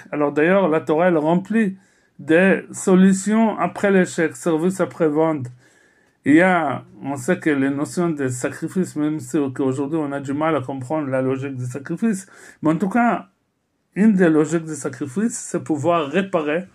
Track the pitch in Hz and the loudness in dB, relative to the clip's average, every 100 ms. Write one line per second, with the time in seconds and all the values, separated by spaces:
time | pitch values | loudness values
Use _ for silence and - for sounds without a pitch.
0 | - 147 147 143 165 196 175 156 165 156 | -8 -2 0 2 4 4 2 0 0 2
1 | 185 160 151 185 190 220 202 190 _ _ | 2 2 2 0 0 0 0 -4 _ _
2 | _ - 143 165 190 - - - 202 185 | _ -8 2 4 6 2 -2 -6 4 6
3 | 196 190 202 220 220 - 175 - 202 190 | 6 4 2 2 2 0 -4 0 2 4
4 | 175 - 160 - 175 156 180 190 160 - | 2 0 -2 -2 -2 0 0 -2 -4 -2
5 | 160 147 160 151 123 - _ _ _ _ | 0 2 0 -2 -6 -14 _ _ _ _
6 | _ _ 131 151 185 180 143 123 - - | _ _ 4 4 6 2 0 -6 -10 -12
7 | 135 139 151 185 160 139 135 139 143 185 | -10 -6 -2 0 0 0 0 -2 -4 -2
8 | 170 147 131 123 143 - 160 185 175 151 | -2 -2 -4 -4 -6 -6 -6 -4 -4 -2
9 | 151 156 123 160 139 127 135 135 143 160 | -4 -4 -4 -4 -2 -2 -2 -2 -4 -4
10 | 143 139 139 143 160 147 127 135 127 156 | -4 -6 -6 -2 0 -2 -4 -10 -6 -6
11 | 135 131 131 135 139 127 123 135 131 170 | -2 -2 -2 -4 -6 -8 -8 -10 -10 -4
12 | 226 190 - - - - 151 160 190 233 | -2 -4 -8 -20 -20 -4 -2 -2 0 0
13 | 233 - - _ _ _ _ _ _ - | 0 0 -6 _ _ _ _ _ _ 2
14 | 220 185 170 156 151 170 160 147 151 123 | 4 6 4 4 2 -2 -4 -8 -8 -8
15 | 143 190 233 - - 175 123 151 156 170 | -8 -4 -4 -4 -8 -6 -4 -2 0 0
16 | 139 170 196 170 147 165 190 | 0 -2 0 -2 -2 -4 -6